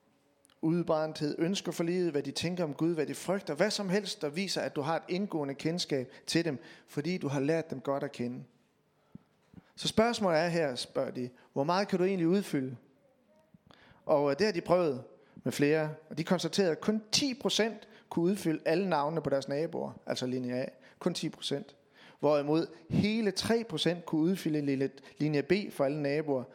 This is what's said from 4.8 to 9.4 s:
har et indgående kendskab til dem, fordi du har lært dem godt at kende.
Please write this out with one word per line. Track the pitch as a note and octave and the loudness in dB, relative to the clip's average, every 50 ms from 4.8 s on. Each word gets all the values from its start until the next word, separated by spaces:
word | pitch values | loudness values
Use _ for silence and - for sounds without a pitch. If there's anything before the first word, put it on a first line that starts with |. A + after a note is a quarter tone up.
har | C3 D#3 E3 | -2 0 -2
et | D#3 - | -2 -2
indgående | - F3+ F3+ G#3 F#3+ - D#3 C#3+ C#3 C3+ | -4 -4 -4 -2 -2 -4 -4 -4 -4 -6
kendskab | C#3 - D#3 E3+ F3+ - - D3+ C3 B2 - - - - | -2 -2 -2 -2 -2 -2 -2 -2 -2 -2 -6 -12 -18 -8
til | - - E3 E3 | 0 0 0 0
dem, | D#3+ C3 A#2+ - - - - - | 0 -4 -6 -10 -16 -20 -20 -20
fordi | - - D3 C#3+ E3+ F#3 | -10 -8 -4 -2 -2 -2
du | F3+ C#3+ | -2 -2
har | C#3 C#3 C#3+ | -2 -2 0
lært | C3+ D3 E3 E3 D#3 - | 0 0 0 0 -2 -4
dem | D3 C3 | -8 -6
godt | - C#3 C#3 C#3 D3 | -4 -4 -2 -2 -4
at | C3+ | -6
kende. | - - B2 B2 B2 C#3 C#3 - _ _ _ _ _ _ _ _ _ _ _ _ - - _ _ _ _ | -6 -6 -6 -6 -6 -10 -14 -16 _ _ _ _ _ _ _ _ _ _ _ _ -20 -20 _ _ _ _